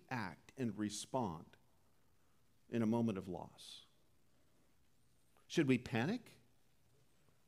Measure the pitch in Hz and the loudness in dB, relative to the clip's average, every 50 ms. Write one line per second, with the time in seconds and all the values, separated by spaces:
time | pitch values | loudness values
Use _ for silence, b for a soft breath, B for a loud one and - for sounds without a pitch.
0 | - - 135 123 107 92 76 - - - - - 131 117 95 101 107 104 98 - | -6 -6 -4 -4 -4 -4 -6 -10 -16 -16 -6 -2 -2 -2 0 0 -2 -2 -2 -4
1 | - - - 131 123 98 82 80 - - - - _ _ _ _ _ _ _ _ | -8 -4 -2 0 0 0 -2 -6 -10 -14 -20 -20 _ _ _ _ _ _ _ _
2 | _ - - - - - - _ - - _ - _ - - 117 113 107 113 120 | _ -20 -20 -20 -20 -20 -20 _ -20 -20 _ -20 _ -4 0 2 2 4 4 2
3 | 120 113 104 95 92 95 87 82 78 - - - - - - - - - _ _ | 2 2 0 -2 -4 -6 -6 -8 -8 -12 -14 -18 -18 -18 -18 -18 -20 -20 _ _
4 | - - _ - - - - _ _ _ _ _ _ _ _ _ _ _ _ _ | -20 -20 _ -20 -20 -20 -20 _ _ _ _ _ _ _ _ _ _ _ _ _
5 | _ _ _ _ _ _ _ - - - - - 156 131 131 127 123 - - 113 | _ _ _ _ _ _ _ -20 -16 0 2 4 6 6 6 4 2 0 0 0
6 | 117 156 220 254 - - - - - - - - - - - - - _ - - | 2 2 0 -4 -6 -12 -20 -20 -20 -20 -20 -20 -20 -20 -20 -20 -20 _ -20 -20
7 | - _ _ - - - _ _ _ | -20 _ _ -20 -20 -20 _ _ _